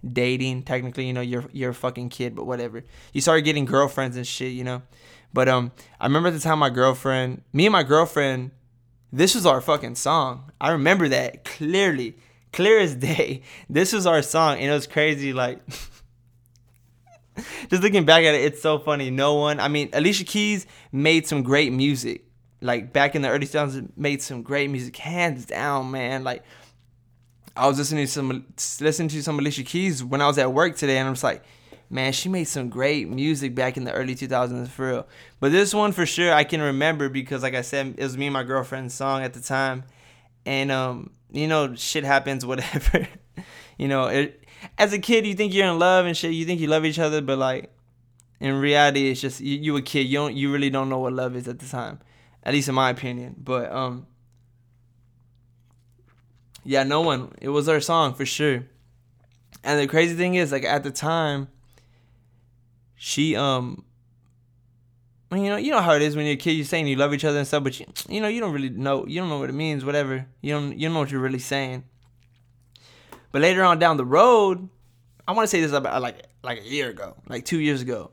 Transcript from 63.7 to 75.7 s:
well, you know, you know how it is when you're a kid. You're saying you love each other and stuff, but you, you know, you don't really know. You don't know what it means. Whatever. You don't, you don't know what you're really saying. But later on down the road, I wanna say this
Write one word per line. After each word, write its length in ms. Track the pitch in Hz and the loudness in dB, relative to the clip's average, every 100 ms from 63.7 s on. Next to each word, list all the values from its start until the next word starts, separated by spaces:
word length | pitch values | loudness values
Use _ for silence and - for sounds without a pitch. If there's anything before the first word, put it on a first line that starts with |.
| - _ _ _ _ _ _ _ _ _ _ _ _ _ _ _ | -10 _ _ _ _ _ _ _ _ _ _ _ _ _ _ _
well, 120 | 185 | -2
you 80 | 202 | -2
know, 80 | 208 | -2
you 140 | 285 | 0
know 100 | 269 | 2
how 120 | 175 | 4
it 80 | 147 | 4
is 140 | 151 147 | 4 0
when 100 | 151 | -2
you're 100 | 139 | -2
a 20 | |
kid. 140 | 170 | 0
You're 140 | 160 139 | -2 -2
saying 220 | 170 147 | -2 0
you 80 | 135 | 2
love 180 | 143 | 0
each 120 | 143 151 | 0 0
other 140 | 147 | 0
and 80 | 139 | 0
stuff, 160 | 151 | 0
but 160 | 135 131 | -2 -6
you, 60 | - - - | -14 -14 -8
you 140 | 208 | -4
know, 60 | 214 | -2
you 120 | 233 | -2
don't 140 | 214 | -4
really 160 | 143 135 | -4 -4
know. 360 | 120 135 139 - | -4 -2 -2 -2
You 140 | 160 | -6
don't 100 | 185 | -4
know 100 | 147 | -4
what 100 | 135 | -4
it 40 | |
means. 300 | 135 156 147 | -4 -4 -4
Whatever. 420 | 131 143 135 131 131 _ | -2 -2 -2 -4 -8 _
You 120 | 143 | -4
don't, 240 | 147 143 - | -4 -4 -4
you 100 | 156 | -2
don't 60 | |
know 60 | 165 | -2
what 120 | 135 | -2
you're 80 | 139 | -2
really 200 | 131 131 | -2 -4
saying. 440 | 127 139 135 127 - _ _ _ _ _ _ _ _ _ _ _ _ - _ | -4 -4 -4 -8 -14 _ _ _ _ _ _ _ _ _ _ _ _ -20 _
But 100 | 139 | 2
later 220 | 160 185 | 2 6
on 160 | 185 165 | 4 6
down 180 | 170 151 | 4 4
the 80 | 123 | 2
road, 640 | 147 233 233 196 180 185 _ _ _ _ _ - | 6 8 6 4 0 -8 _ _ _ _ _ -4
I 60 | |
wanna 140 | 202 214 | 0 2
say 120 | 185 | 2
this 140 | 156 | 2